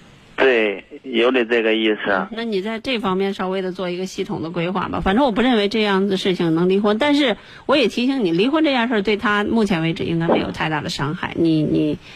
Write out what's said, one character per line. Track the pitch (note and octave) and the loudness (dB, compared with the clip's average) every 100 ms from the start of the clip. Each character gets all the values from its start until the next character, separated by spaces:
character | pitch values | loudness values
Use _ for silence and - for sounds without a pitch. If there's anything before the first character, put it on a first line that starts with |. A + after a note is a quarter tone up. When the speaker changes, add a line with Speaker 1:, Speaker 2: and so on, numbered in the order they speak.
| - - - | -20 -20 -14
Speaker 1:
对， | - C3 A#2 G#2+ F#2 - D3 | 0 2 4 2 -2 -8 -16
有 | C3+ A#2 A#2+ | -6 0 2
点 | C3 A2+ | 2 2
这 | A#2+ | 2
个 | A2 A2 | 2 2
意 | A2 | 2
思。 | G#2 G#2 G2 - | 0 0 -2 -2
Speaker 2:
那 | A3 | -6
你 | A#3 G3 | -4 -4
在 | G#3 A3+ | -4 -6
这 | C4 A#3 | -4 -4
方 | G3+ F#3 | -2 0
面 | G3 | -2
稍 | F#3+ F#3+ | -2 -4
微 | F#3+ | -4
的 | F#3 | -4
做 | F3+ F3+ | -6 -6
一 | F3+ | -6
个 | F#3 | -6
系 | - | -6
统 | F#3+ E3 | -6 -6
的 | D#3+ | -6
规 | F3 E3+ | -4 -4
划 | F#3+ E3+ | -2 -4
吧。 | F3+ | -2
反 | F#3+ | 0
正 | G3+ | 2
我 | C#4 | 2
不 | G3 | 2
认 | B3 A3+ | 2 2
为 | G3+ | 2
这 | A3 | 0
样 | G#3 F#3+ G3+ | 0 2 2
的 | F#3+ | 0
事 | G3+ | 0
情 | F3 E3+ | 0 0
能 | D#3+ F3+ | 2 2
离 | G3 | 2
婚， | G#3 G#3+ | 2 2
但 | D4 | 2
是 | C#4+ C4+ G3 - - - | 2 2 -2 -8 -10 0
我 | D4 | 2
也 | A3+ | 2
提 | - B3 | 0 0
醒 | C4+ | 0
你， | F#3 | 0
离 | E3 A#3+ | 2 2
婚 | D#4+ | 2
这 | D#4 | 2
件 | C4 A#3 | 2 0
事 | |
儿 | A3 | 0
对 | G3 G#3 | 0 0
他 | A3 G#3 | 0 0
目 | G#3 A3+ | 0 2
前 | G#3 E3 | 2 0
为 | E3 | 0
止 | E3 | -2
应 | - E3 | -2 -2
该 | E3 | 0
没 | - | 0
有 | - | -2
太 | F3+ D#3+ | -4 -4
大 | D3+ | -2
的 | - | -4
伤 | - C#3+ | -4 -4
害。 | F3 - - | -4 -6 0
你， | E3 D#3+ | 2 2
你， | D3+ D#3+ D3+ - - | 2 0 0 -2 -8